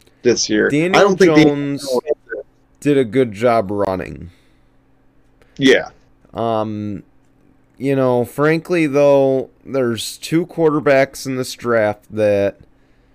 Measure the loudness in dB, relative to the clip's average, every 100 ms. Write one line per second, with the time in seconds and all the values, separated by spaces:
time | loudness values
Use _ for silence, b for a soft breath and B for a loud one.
0 | _ _ 0 0 0 0 0 0 0 2
1 | 2 4 4 6 4 2 -6 -8 -4 -4
2 | -4 -8 -8 -14 -16 _ _ _ 0 0
3 | 2 0 0 0 0 2 0 -2 -2 -2
4 | -6 -12 -16 _ _ _ _ _ _ _
5 | _ _ _ _ _ -2 2 2 0 -14
6 | _ _ _ -8 -4 -2 -4 -6 -10 -10
7 | -16 _ _ _ _ _ _ -10 -4 0
8 | 2 0 -2 -2 0 0 -2 -2 0 2
9 | 4 4 2 0 -4 _ -8 -2 -2 -2
10 | -8 -12 -4 -4 -2 0 0 2 2 2
11 | 2 -4 -10 -8 -8 -8 -2 0 0 -2
12 | _ -2 0 2 0 -4 -20 _ _ _
13 | _